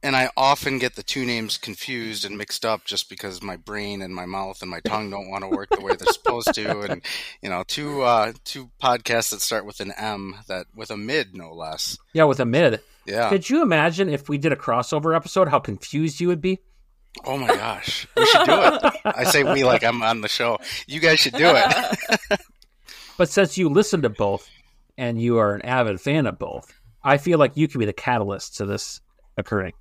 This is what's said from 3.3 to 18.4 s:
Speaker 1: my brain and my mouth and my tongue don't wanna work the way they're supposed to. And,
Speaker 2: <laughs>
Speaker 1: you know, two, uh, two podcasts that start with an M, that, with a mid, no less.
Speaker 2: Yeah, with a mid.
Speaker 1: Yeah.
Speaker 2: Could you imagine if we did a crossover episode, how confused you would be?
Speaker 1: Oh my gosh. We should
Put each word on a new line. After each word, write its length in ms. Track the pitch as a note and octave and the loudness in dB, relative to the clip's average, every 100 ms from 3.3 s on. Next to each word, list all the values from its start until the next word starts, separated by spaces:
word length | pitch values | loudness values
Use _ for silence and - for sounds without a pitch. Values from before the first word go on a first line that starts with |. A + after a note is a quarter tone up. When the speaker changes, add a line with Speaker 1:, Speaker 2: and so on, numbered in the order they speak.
| F#2 | -10
Speaker 1:
my 140 | G2+ F2+ | -12 -12
brain 460 | E2 G#2 G#2 G2+ | -10 -10 -8 -8
and 120 | F#2+ | -10
my 100 | F#2 | -10
mouth 380 | F2+ F#2+ G2 G2 | -10 -8 -8 -10
and 80 | F#2+ | -12
my 80 | E2+ | -8
tongue 300 | F#2+ G#2+ G#2+ | -4 -4 -6
don't 180 | G2+ F#2+ | -10 -8
wanna 200 | G2 F#2+ | -10 -6
work 200 | - G2 | -8 -4
the 100 | - | -6
way 140 | - A4+ | -4 -4
they're 160 | - | 0
supposed 420 | - - - - | -2 -2 -4 -2
to. 260 | - - C3+ | -4 -4 -6
And, 220 | C#3 D3+ - - | -6 -8 -8 -10
Speaker 2:
<laughs> 200 | - - | -12 -14
Speaker 1:
you 80 | G2 | -8
know, 140 | F2+ F#2 | -8 -6
two, 360 | - D3 C#3+ | -8 -6 -2
uh, 300 | B2+ A#2+ G#2+ A2+ | 2 4 2 -4
two 260 | - C#3+ B2+ _ | -14 -14 -14 _
podcasts 500 | C3 B2 - A#2 A2 | 0 0 0 0 0
that 100 | G#2 | -4
start 240 | - A2+ G2+ | -2 -4 -6
with 140 | G2+ | -10
an 120 | G2 G2+ | -10 -8
M, 380 | G#2+ G#2 G2 F#2+ A2+ | -6 -6 -8 -14 -10
that, 220 | F#2 F2 G#2 | -10 -10 -16
with 160 | A2 | -14
a 40 | G#2+ | -10
mid, 380 | G#2 D3+ A2 F#2 | -4 -4 -4 -10
no 160 | E2+ | -18
less. 460 | E2 D#2+ D#2 - - _ | -14 -12 -8 -8 -10 _
Speaker 2:
Yeah, 120 | D#3+ | 4
with 140 | D#3 C3+ | 4 4
a 80 | B2 | 2
mid. 340 | B2+ F3 A2 _ _ | 4 4 2 _ _
Speaker 1:
Yeah. 240 | - A2 A#2 | -8 -2 2
Speaker 2:
Could 220 | G3 - | 2 2
you 120 | C#4 | 2
imagine 460 | D4 E3 D#3 E3+ F#3+ | 4 4 2 0 -2
if 200 | C#3+ - | -2 -4
we 100 | D3 | -2
did 140 | D3+ | 0
a 40 | C#3 | -2
crossover 580 | - A#2+ B2 D#3 D#3 | -2 -2 0 -2 0
episode, 340 | D#3+ - - F3 | 0 0 2 4
how 100 | C#3 | 2
confused 640 | - G2+ - C#3+ D#3+ C#3+ | 0 -10 -6 -2 -2 -2
you 80 | F3 | -2
would 120 | F3 | 0
be? 200 | E3 F#3 _ _ _ _ _ - | 0 -4 _ _ _ _ _ -16
Speaker 1:
Oh 120 | - C3+ | -6 -4
my 120 | B2+ | 0
gosh. 580 | - A2+ A2 - - - - | 0 0 -6 -6 -8 -4 2
We 80 | |
should 220 | A4 G#4+ | 6 8